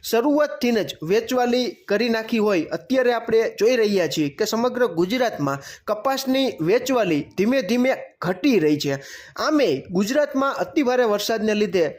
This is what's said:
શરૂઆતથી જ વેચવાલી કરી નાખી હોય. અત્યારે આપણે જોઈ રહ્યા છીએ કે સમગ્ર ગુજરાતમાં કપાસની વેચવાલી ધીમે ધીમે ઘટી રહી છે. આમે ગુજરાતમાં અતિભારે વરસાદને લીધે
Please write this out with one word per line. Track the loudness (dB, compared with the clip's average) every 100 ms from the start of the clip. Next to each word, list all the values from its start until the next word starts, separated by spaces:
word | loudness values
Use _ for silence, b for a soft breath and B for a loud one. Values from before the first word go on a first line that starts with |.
શરૂઆતથી | -2 0 2 2 0 0 0
જ | 0 -2 -6
વેચવાલી | -2 0 0 0 0 0 -2 -6 -4
કરી | 0 0
નાખી | -2 -2 0
હોય. | 2 0 -2
અત્યારે | -8 -2 0 2
આપણે | 0 0 2 0 0
જોઈ | 2 2
રહ્યા | 2 2 0
છીએ | 0 -2
કે | -2 -2
સમગ્ર | 0 -2 0 0
ગુજરાતમાં | 0 0 0 -2 -2 -4 -4 B B -6
કપાસની | -4 -2 -2 0 0 0 0
વેચવાલી | 0 2 2 0 2 0 -2 -2
ધીમે | 0 0
ધીમે | 0 0 2 -2 -8 _
ઘટી | -6 0 2 4
રહી | 4 2
છે. | 0 -4 B B B -6
આમે | 0 2 2 0 -2
ગુજરાતમાં | -2 0 0 0 0 -2 -2
અતિભારે | -2 0 2 2
વરસાદને | 2 0 -2 -2 0
લીધે | 0 0 2 0